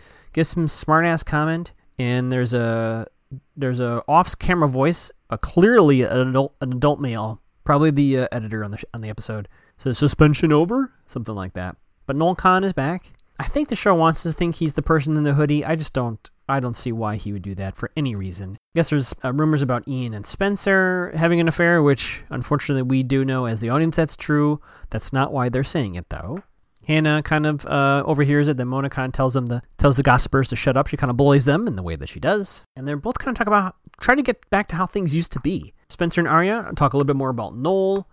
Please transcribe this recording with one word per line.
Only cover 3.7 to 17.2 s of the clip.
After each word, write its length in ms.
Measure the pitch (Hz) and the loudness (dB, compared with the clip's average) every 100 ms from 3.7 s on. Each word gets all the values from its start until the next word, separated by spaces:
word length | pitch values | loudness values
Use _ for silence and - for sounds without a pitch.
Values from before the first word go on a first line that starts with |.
| 123 | -2
a 240 | 123 120 - | -2 -4 2
off-camera 640 | 156 180 - - 180 151 | 2 2 0 0 2 2
voice, 420 | 127 143 175 - - - | 2 0 0 -6 -14 -10
a 80 | 113 | -8
clearly 640 | - - 196 240 160 135 | -2 2 4 6 6 6
an 280 | 127 127 127 | 2 0 0
adult, 260 | 131 139 - | 0 -2 -4
an 100 | 131 | -6
adult 260 | 127 147 147 | 0 0 0
male, 420 | 139 113 107 107 _ _ | -4 -6 -8 -10 _ _
probably 280 | - 143 156 | 0 4 4
the, 280 | 143 143 131 | 4 2 2
uh, 80 | 127 | -2
editor 320 | 120 110 110 | -4 -6 -6
on 80 | 104 | -6
the 60 | 104 | -8
sh-, 80 | - | -12
on 80 | 123 | -12
the 80 | 110 | -10
episode, 380 | 107 - 107 101 - _ _ | -10 -8 -8 -10 -16 _ _
says, 200 | 135 120 | -4 2
"Suspension 540 | 147 - 151 147 165 | 2 6 6 6 4
over?" 420 | 151 170 247 262 _ _ | 4 2 0 -4 _ _
Something 300 | 131 113 104 | -10 -8 -8
like 180 | 92 | -8
that. 220 | 90 90 - _ _ - | -8 -10 -12 _ _ -6
But 100 | 139 | 0
Noel 200 | 165 180 | 0 2
Kahn 280 | 185 185 | 2 2
is 100 | 190 | 2
back. 400 | 185 135 180 - - _ - | -2 -4 -4 -10 -20 _ -10
I 80 | 135 | -4
think 220 | - 302 | -2 -2
the 60 | 220 | 0
show 200 | 214 175 | 2 4
wants 300 | 160 156 170 | 4 2 -2
us 80 | |
to 40 | 156 | -2
think 180 | 170 165 | -4 -2
he's 180 | 160 | -4
the 80 | 147 | -2
person 360 | - 160 143 151 | 0 2 2 0
in 60 | |
the 100 | 147 | 2
hoodie. 320 | 139 151 147 - | 2 2 0 0
I 100 | 160 | -4
just 160 | 147 | -4
don't, 380 | 135 123 110 - _ - | -4 -4 -6 -14 _ -4
I 120 | 139 | -2
don't 160 | 127 117 | -2 -6
see 160 | 127 | -6
why 240 | 113 110 | -4 -4
he 180 | 104 | -4